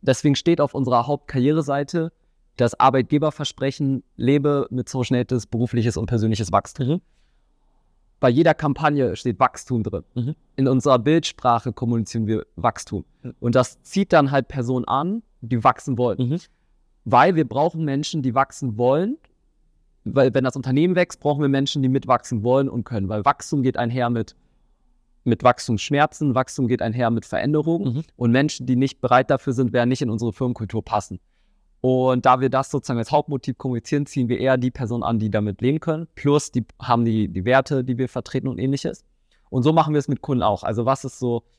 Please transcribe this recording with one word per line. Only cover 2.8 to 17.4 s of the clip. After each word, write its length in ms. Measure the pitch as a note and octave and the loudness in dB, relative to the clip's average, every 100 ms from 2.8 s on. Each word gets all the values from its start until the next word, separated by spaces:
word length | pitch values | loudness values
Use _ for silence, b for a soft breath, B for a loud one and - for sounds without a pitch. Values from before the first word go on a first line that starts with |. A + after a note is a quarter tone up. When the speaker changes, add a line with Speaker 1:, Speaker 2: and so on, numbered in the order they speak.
| C3+ C3+ A#2+ D3 D3+ - C#3+ - C3+ - C#3 C3+ - - | 4 4 2 0 0 -2 -8 -4 -4 -2 -2 -2 -6 -2
Speaker 1:
"Lebe 500 | A#2+ C#3+ D3 C#3+ - | 2 2 2 0 -2
mit 180 | B2 - | -6 -6
Social 280 | C3 A#2+ B2 | -4 0 0
Natives 280 | A#2+ B2 - | 0 -2 -2
berufliches 500 | A2+ A#2+ A#2 A2+ - | -2 0 0 0 -2
und 100 | - | -2
persönliches 460 | A#2 A2 G#2+ F#2 | 0 2 0 0
Wachstum." 340 | G2 - - B2+ | 0 -2 -4 -2
Speaker 2:
Mhm. 120 | E3+ - _ _ _ _ _ _ _ _ _ _ _ | -2 -6 _ _ _ _ _ _ _ _ _ _ _
Speaker 1:
Bei 80 | C3 | 2
jeder 240 | B2 E3 | 4 4
Kampagne 600 | - D3+ C3+ D3+ D3 A#2+ - | 2 0 0 0 2 0 -2
steht 240 | B2+ F#2+ | -4 -2
Wachstum 420 | B2+ - - A#2+ | -4 -4 -4 -4
drin. 220 | G#2 G2 - | -4 -6 -8
Speaker 2:
Mhm. 200 | B2 B2 - _ - | -8 -6 -8 _ -2
Speaker 1:
In 120 | C3+ | 0
unserer 300 | C3 C#3+ B2+ | 2 4 2
Bildsprache 760 | A2 E3 - - B2 A#2 B2 | 4 0 0 -2 0 0 -2
kommunizieren 540 | - A#2 A#2 G#2 A2+ G#2+ | -4 -2 -2 -2 -4 -2
wir 200 | A2 - - | -4 -6 -4
Wachstum. 480 | A#2 - - G2+ - _ | -4 -4 -6 -10 -10 _
Speaker 2:
Mhm. 120 | B2 - | -18 -6
Speaker 1:
Und 140 | A#2+ | 0
das 280 | B2+ B2 - | 2 0 -4
zieht 300 | - G3 G3 | -6 -4 4
dann 180 | E3 C3+ | 4 4
halt 180 | C#3 B2 | 0 -2
Personen 360 | C#3 A#2+ B2+ | -4 -2 -2
an, 380 | - C3+ E3+ A3+ - _ | -2 -2 -2 -6 -10 _
die 240 | A#2 A#2+ | -6 0
wachsen 320 | B2+ - - A#2+ | 2 2 -2 -2
wollen. 220 | B2 F#2+ B2 | 0 0 -2
Speaker 2:
Mhm. 80 | E3 - _ _ _ _ _ - | -4 -8 _ _ _ _ _ 2
Speaker 1:
Weil 280 | B2 E3+ | 4 6
wir 140 | D#3+ | 4